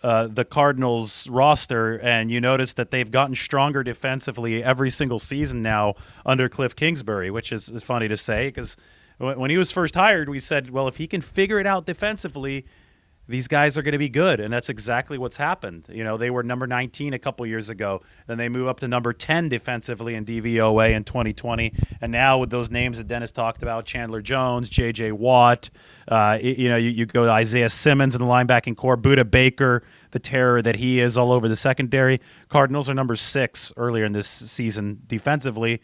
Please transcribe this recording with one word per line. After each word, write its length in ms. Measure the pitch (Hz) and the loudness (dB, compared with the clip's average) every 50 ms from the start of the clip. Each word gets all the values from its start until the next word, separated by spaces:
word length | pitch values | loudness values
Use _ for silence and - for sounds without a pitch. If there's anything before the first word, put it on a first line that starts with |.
| - | -2
uh, 240 | 123 117 113 113 113 | 2 2 2 2 0
the 160 | 107 120 120 | -2 -4 -4
Cardinals 840 | - - 151 143 143 139 127 131 123 120 117 113 107 - - - 135 | -2 2 2 4 4 4 2 0 0 0 0 -2 -4 -6 -6 -6 -2
roster, 680 | 120 127 135 147 151 - - - 131 113 113 110 113 | 2 4 6 6 4 4 0 -2 -2 0 0 -2 -2
and 340 | 107 117 123 120 113 113 113 | -2 0 0 0 2 0 0
you 100 | 117 120 | 0 0
notice 340 | 120 127 135 131 131 123 - | 2 2 2 2 0 -2 -2
that 180 | - 120 - - | -4 -4 -4 -2
they've 180 | 127 123 110 | -4 -2 0
gotten 240 | 113 131 139 135 131 | 2 2 2 2 0
stronger 480 | - - - - 139 139 147 143 139 131 | -6 -6 -2 0 2 2 2 0 -2 -4
defensively 800 | 123 117 - - 135 131 135 - - 117 - 117 117 113 113 117 | -4 -6 -4 -4 -4 -4 -4 -6 -8 -8 -6 -4 -2 -2 -2 0
every 280 | 127 131 127 135 131 | 0 2 2 2 0
single 280 | 120 - 147 131 120 107 | 0 0 -2 -2 -2 -4
season 420 | - - 135 139 151 139 131 120 | -4 -4 -4 -4 -4 -4 -4 -4
now 340 | 110 110 110 107 104 104 101 - - - - - - | -2 0 0 2 2 0 -2 -4 -10 -20 -20 -8 -2
under 240 | - 131 131 127 120 | 0 0 2 2 0
Cliff 280 | - - 135 123 - | 0 -2 -2 -2 -2
Kingsbury, 560 | - 151 160 170 147 120 104 107 98 90 92 98 | -2 -2 -2 -2 -2 -4 -4 -4 -4 -4 -4 -6
which 180 | 117 113 - | -8 -8 -8
is, 180 | 123 110 - - | -8 -8 -8 -10
is 140 | 113 120 - | -12 -12 -8
funny 240 | - 127 120 113 | -4 -4 -2 -2
to 100 | 107 107 | -2 -2
say, 360 | 104 - - 113 107 127 139 - | -4 -4 -4 -2 -2 -2 -4 -6
'cause 240 | - 120 - - _ _ _ _ _ _ _ _ - | -10 -12 -12 -14 _ _ _ _ _ _ _ _ -8
wh-, 180 | 127 131 135 | -6 -6 -4
when 140 | 127 127 135 | -4 -2 0
he 60 | 156 | 0
was 160 | 185 180 - - | 0 0 0 0
first 240 | 185 175 156 - | -2 -2 -2 0
hired, 320 | 175 190 214 214 175 151 139 | 2 4 4 4 2 0 -4
we 100 | 143 139 | -6 -8
said, 320 | 127 - 160 143 135 127 | -6 -2 -2 -2 -4 -4
Well, 160 | 127 135 135 | -4 -2 -2
if 120 | 131 123 - | -2 -4 -6
he 100 | 160 - | -8 -6
can 120 | - 185 | -6 -6
figure 380 | - - - - 196 196 220 208 | -8 -6 -2 -2 0 0 0 0
it 80 | 190 | 0
out 180 | 202 196 185 160 | 0 0 -2 -2
defensively, 800 | - 175 - - 208 220 - - 175 135 147 135 139 139 139 127 - _ _ _ _ _ _ _ _ _ _ _ - | -6 -6 -4 -4 -6 -4 -6 -10 -10 -10 -8 -8 -6 -6 -8 -10 -12 _ _ _ _ _ _ _ _ _ _ _ -8
these 180 | 120 127 127 | -6 -6 -4
guys 320 | - 156 143 147 151 131 156 | 0 2 2 2 2 2 0
are 40 | 139 | -2
gonna 160 | 147 147 143 | -2 -2 -2
be 100 | 147 139 | -2 -2
good, 320 | 117 139 170 190 151 107 | 0 2 2 2 2 0
and 120 | 104 107 117 | -2 -2 -4
that's 160 | 120 - - | -4 -4 -6
exactly 480 | 127 107 104 113 120 120 135 - 147 | -8 -8 -4 -2 -2 -2 -2 -4 -8
what's 200 | 131 127 120 - | -8 -8 -8 -6
happened. 520 | - 143 156 185 - - 101 85 82 - - | -4 -4 -4 -4 -4 -6 -12 -12 -14 -18 -16
You 120 | 87 113 113 | -12 -8 -6
know, 140 | 110 110 | -6 -4
they 140 | 110 117 123 | -4 -4 -4
were 120 | 123 123 120 | -2 -4 -4
number 240 | 117 123 123 131 | -4 -4 -6 -4
nineteen 480 | 123 123 123 127 123 - - 143 147 135 | -4 -4 -4 -4 -6 -8 -8 -8 -8 -8
a 40 | 123 | -6
couple 280 | - 139 131 - 123 | -6 -8 -8 -6 -6
years 240 | 113 113 113 104 104 | -6 -6 -6 -6 -8
ago, 320 | 113 95 107 101 98 92 _ _ _ _ _ | -8 -6 -4 -4 -4 -6 _ _ _ _ _
then 100 | - 117 | -10 -8
they 120 | 117 117 120 | -6 -4 -4
move 180 | 120 127 127 | -4 -2 -2
up 140 | 131 127 - | -4 -4 -4
to 80 | 139 123 | -4 -4
number 240 | 123 123 117 120 117 | -2 -2 -2 -2 -4
ten 360 | - - - 156 170 170 156 | -4 -4 -2 -2 -2 0 -2
defensively 640 | 127 113 - - 123 117 - - 120 101 117 117 117 | -2 -4 -4 -6 -8 -8 -8 -10 -10 -8 -8 -8 -8
in 80 | 110 107 | -8 -8
D 160 | 104 117 113 | -6 -6 -4
V 200 | 107 120 117 113 | -4 0 2 2
O 180 | 110 110 110 110 | 4 4 6 6
A 140 | 110 113 110 | 6 4 4
in 120 | 107 104 | 2 -2
twenty 280 | - - 127 117 110 107 | -4 -4 -2 -2 -2 -4
twenty, 400 | - - 120 117 113 113 110 - - - - - - | -6 -6 -4 -2 -2 -2 -2 -2 -4 -4 -4 -4 -8
and 100 | 117 117 | -6 -4
now 280 | 117 117 131 135 135 131 | 0 2 4 4 4 4
with 120 | 127 117 | 2 0
those 200 | 117 123 123 107 | -2 -4 -4 -4
names 280 | 117 120 123 127 120 117 | -2 -2 -2 -2 -4 -6
that 80 | 113 | -8
Dennis 240 | 104 120 120 117 110 | -6 -6 -6 -6 -6
talked 320 | - - 117 113 113 - - | -6 -4 -4 -4 -4 -6 -6
about, 220 | 117 113 113 113 | -6 -6 -6 -8
Chandler 360 | - - 123 120 113 113 110 | -8 -8 -8 -8 -6 -8 -8
Jones, 480 | 101 101 131 135 131 127 123 120 117 104 | -6 -4 -2 0 0 0 -2 -2 -4 -2
J 240 | - - 123 117 113 | -2 0 0 0 -2
J 200 | 117 117 110 107 | -2 -4 -4 -2
Watt, 580 | 101 113 123 127 123 120 120 120 - - - _ _ - - - - - - | 0 2 4 6 8 8 8 6 4 0 -12 _ _ -20 -20 -20 -14 -4 0
uh, 280 | 117 113 107 104 107 110 - | 2 4 4 4 4 2 0
y-, 120 | 123 131 120 | -2 -2 0
you 100 | 127 123 | 2 2
know, 80 | 120 | 2
you, 140 | 117 117 120 | 2 2 0
you 160 | 120 113 117 | 0 -2 -2
go 180 | 107 - 120 120 | 0 2 2 4
to 60 | 117 | 4
Isaiah 380 | 113 110 113 110 113 123 120 113 | 4 4 4 2 2 2 2 2
Simmons 480 | - - - 156 143 139 139 135 123 | 2 2 4 4 4 6 4 2 2
in 40 | 123 | 2
the 60 | 123 | 2
linebacking 500 | 123 123 123 123 123 127 117 - - 113 | 4 4 4 6 6 4 4 2 0 -6
core, 200 | - - 127 127 | -2 0 0 2
Budda 340 | 120 107 135 139 135 123 107 | 4 4 6 6 6 6 6
Baker, 540 | 92 127 127 131 127 - 139 131 123 120 - - - - _ _ | 6 6 6 4 4 2 2 2 2 2 -2 -6 -20 -20 _ _
the 80 | - 123 | -8 -8
terror 420 | - - - 131 127 123 123 120 | -6 -2 0 2 4 4 4 4
that 160 | 110 117 113 | 4 2 0
he 220 | 107 120 127 127 123 | 0 0 0 2 2
is 160 | 120 123 117 | 2 2 4
all 140 | 123 123 120 | 4 4 4
over 180 | 123 123 113 113 | 4 4 4 2
the 80 | 110 | 0
secondary. 640 | 110 - 135 131 - 135 120 120 135 131 131 131 123 - - - - _ - | 2 2 0 0 0 -2 0 2 4 4 4 2 2 -2 -8 -20 -20 _ 0
Cardinals 420 | - 151 139 131 135 147 139 127 | 2 4 4 4 2 -2 -2 -2
are 40 | 135 | -2
number 200 | 135 135 123 117 | -2 -2 -2 -2
six 580 | 107 - - - 143 131 113 - - - - - | -2 -2 -2 0 0 0 -2 -2 -4 -6 -6 -6
earlier 280 | - 120 123 117 113 107 | -4 -4 -2 0 0 0
in 80 | 107 104 | 0 0
this 160 | 104 101 - | -2 -4 -4
season 720 | - - 117 113 - - 120 113 101 107 101 104 104 101 - | -6 -6 -8 -8 -6 -4 -4 -4 -4 -4 -6 -6 -8 -10 -10
defensively, 720 | - 120 110 - 143 147 151 135 135 110 110 113 117 117 113 | -8 -8 -4 -2 -2 -2 0 -2 -4 -4 -2 -2 -2 -2 -2